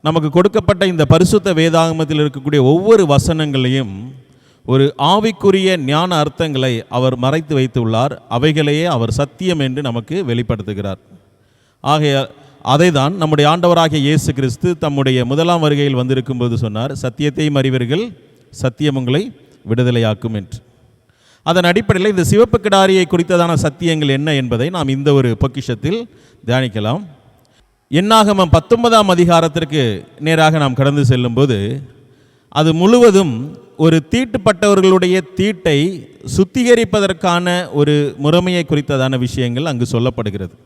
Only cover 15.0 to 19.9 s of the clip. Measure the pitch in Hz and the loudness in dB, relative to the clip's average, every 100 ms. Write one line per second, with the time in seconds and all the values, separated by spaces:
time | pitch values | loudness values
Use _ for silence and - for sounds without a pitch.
15 | 135 127 123 143 165 175 151 147 143 127 | 0 -2 0 0 0 2 0 0 0 -2
16 | 127 131 127 127 120 117 113 104 135 139 | -2 -2 -4 -4 -2 -2 -4 -4 -8 -6
17 | 127 113 147 131 151 143 135 127 120 156 | -8 -4 -4 -2 -2 0 0 -2 -2 -4
18 | 233 180 _ _ _ - 131 113 151 135 | -4 -12 _ _ _ -6 -6 -2 -2 -2
19 | 123 139 233 - _ _ - 113 123 | -2 -2 -4 -12 _ _ -4 -2 0